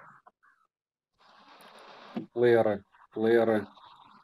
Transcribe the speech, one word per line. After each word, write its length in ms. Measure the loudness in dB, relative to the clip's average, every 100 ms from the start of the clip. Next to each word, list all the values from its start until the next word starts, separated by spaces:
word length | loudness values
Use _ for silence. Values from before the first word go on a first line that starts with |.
| -20 -20 -20 _ _ _ _ _ _ _ _ _ _ _ -20 -20 -20 -20 -20 -20 -16 -16 -12
Плееры, 540 | -2 2 2 2 -4 -10 _ _
плееры, 540 | -6 0 2 2 -2 -4 -18 -20 -20 -20 -20